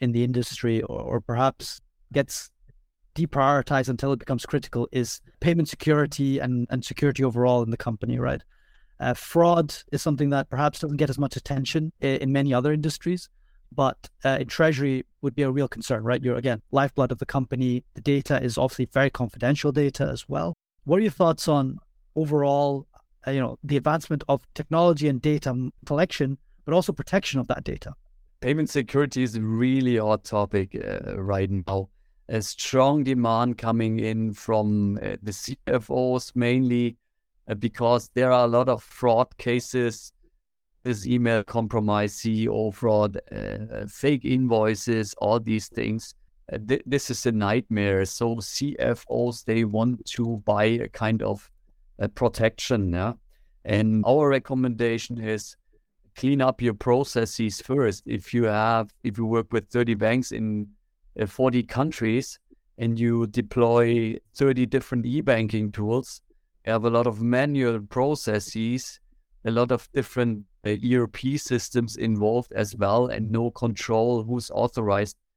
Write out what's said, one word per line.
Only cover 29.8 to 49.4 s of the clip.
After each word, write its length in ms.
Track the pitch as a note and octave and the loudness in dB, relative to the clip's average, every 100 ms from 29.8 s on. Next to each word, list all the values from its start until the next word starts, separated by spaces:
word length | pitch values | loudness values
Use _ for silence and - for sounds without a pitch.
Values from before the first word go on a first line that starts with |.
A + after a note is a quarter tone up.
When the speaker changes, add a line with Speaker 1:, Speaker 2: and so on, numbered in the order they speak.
| B2+ A#2 | 2 2
Speaker 2:
hot 260 | G#2+ G#2+ | 2 0
topic, 500 | - G#2 G2+ G2+ F#2+ - | 0 -2 0 0 -2 -6
uh, 380 | - F#2+ F#2+ G2 | -8 -8 -6 -6
right 280 | F#2+ G2 F#2+ | -2 0 0
now. 400 | G2 F2 G2 F#2+ _ _ _ - | -2 -2 -4 -4 _ _ _ -6
A 120 | A2+ | -4
strong 640 | G#2 - - C3 C3+ D3 | -4 -8 0 4 4 4
demand 540 | C3+ B2+ A#2 A2+ B2 A#2 | 2 2 2 2 2 0
coming 400 | A2+ A2+ A2+ A2 | 0 0 0 0
in 340 | A2 A2 A2 | -2 -2 -2
from, 640 | G#2 - A2 G#2 G#2 G2+ G#2 | -4 0 0 2 2 2 0
uh, 140 | G2+ G2 | -4 -8
the 100 | G2+ | -8
C 260 | G2+ - C3+ - | -10 -10 -8 -2
F 240 | B2+ A2+ | -2 0
Os 420 | C3 B2+ B2+ - | -2 0 -2 -2
mainly, 640 | B2 A#2+ B2+ B2+ A#2+ A#2+ - _ _ _ _ - | 0 2 2 2 2 0 -4 _ _ _ _ -8
uh, 60 | |
because 560 | G#2 A2+ - A#2+ A#2+ - | -4 -4 0 2 2 0
there 180 | B2 B2+ | 2 4
are 120 | B2 | 6
a 40 | A#2+ | 6
lot 200 | A#2+ B2+ | 4 2
of 140 | A#2 | 0
fraud 540 | - - B2 A2+ B2+ - | -4 -2 2 4 2 -2
cases, 720 | B2 A#2+ - B2+ A#2+ A2+ - _ _ _ _ _ _ _ | -2 -2 -2 0 0 -2 -16 _ _ _ _ _ _ _
this 220 | B2+ G#2+ A2 | -6 -4 0
email 360 | B2 A#2 A2+ | 2 2 2
compromise, 720 | G2+ A#2 G#2+ A#2 G#2 G#2 G#2 | 0 -4 -2 0 0 0 0
C 300 | - A2+ A2 | -4 -2 0
E 40 | A2 | 0
O 220 | G#2+ A2 | 0 -2
fraud, 500 | G#2 A#2 G#2+ G#2 G2+ - | -2 2 4 2 -2 -10
uh, 560 | - G1+ G#2 A2 A2 G2+ | -10 -8 -8 -10 -10 -10
fake 380 | - C#3 C#3 | -2 0 0
invoices, 920 | - B2+ B2+ A2+ A2 G#2+ - A2+ G2+ - | 0 0 2 4 2 0 0 -2 -2 -2
all 220 | G#2 A2+ | 0 0
these 280 | G#2+ A2 - | 0 -4 -4
things. 460 | - A2+ A2 - - _ _ - | -6 -4 -6 -8 -20 _ _ -12
Uh, 80 | - G#2+ | -10 -2
th-, 160 | C#3 B2 | -2 0
this 240 | C#3 - | -4 -4
is 160 | A#2+ B2+ | -4 -2
a 60 | |
nightmare. 720 | A2 G2+ A#2 - G#2+ G2+ F#2+ | 0 2 0 0 0 2 2
So 340 | F#2+ - A#2 A#2 | 0 -2 -4 -4
C 360 | G#2 - C#3+ - | -6 -6 -6 -2
F 260 | A#2+ A#2+ - | -2 -2 -4
Os, 320 | A#2+ A#2+ A#2 | -2 -2 -4